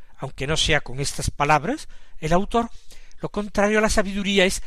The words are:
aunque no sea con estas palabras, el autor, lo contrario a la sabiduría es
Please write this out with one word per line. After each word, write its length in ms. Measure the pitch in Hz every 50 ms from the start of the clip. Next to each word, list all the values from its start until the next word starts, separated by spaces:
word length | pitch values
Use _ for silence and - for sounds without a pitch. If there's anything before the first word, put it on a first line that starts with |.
| - - - -
aunque 300 | - 135 - - 139 139
no 100 | 156 -
sea 240 | - - 160 147
con 180 | - - 117 131
estas 320 | 143 - - - - -
palabras, 560 | - - 143 143 151 147 135 180 269 320 - - - - - - - -
el 120 | - 156
autor, 380 | 165 180 202 - - 233 233 233 - - - - - - - - - -
lo 100 | - 156
contrario 500 | - 202 208 214 - - 202 208 214 214
a 20 |
la 80 | 214 214
sabiduría 560 | - 226 214 196 196 202 196 190 202 196 180
es 180 | 190 190 - -